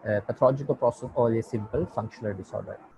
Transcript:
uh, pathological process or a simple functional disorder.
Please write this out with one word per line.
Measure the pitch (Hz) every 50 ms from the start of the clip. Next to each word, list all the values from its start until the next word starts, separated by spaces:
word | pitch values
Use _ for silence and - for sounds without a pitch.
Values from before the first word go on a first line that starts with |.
| -
uh, | 113 107 104
pathological | - - 117 - 139 127 135 139 139 - 135
process | - 131 120 117 - 127 104 -
or | 127 120 117 113
a | 113 110
simple | - - 110 101 - - 143 175
functional | - - - 110 110 - - 113 107 101
disorder. | 98 92 - - 104 95 98 107 - - - -